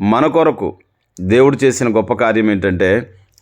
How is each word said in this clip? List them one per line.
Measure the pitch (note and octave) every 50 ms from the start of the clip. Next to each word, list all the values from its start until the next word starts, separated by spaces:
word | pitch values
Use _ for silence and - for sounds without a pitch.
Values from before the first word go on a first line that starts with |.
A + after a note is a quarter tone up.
మన | F#2+ G#2 A2 A#2+ D3
కొరకు | D#3 C#3+ E3 D#3+ D#3 B2 G2+ G2+ D#2+ - _ _ _ _ _ _ _ _ -
దేవుడు | F2+ F#2 A2 B2 C3 C#3+ C#3 A2 C3+
చేసిన | C3 A#2 - C3 A#2+ G#2+
గొప్ప | A2 G2+ F#2+
కార్యం | A#2+ G#2 A#2+ A2+ G#2+ A2 A2 A2
ఏంటంటే, | G#2 G2 F#2 G2 F#2 F2+ F#2+ F#2 G2 A#2 C3 - - _ _ _ _ _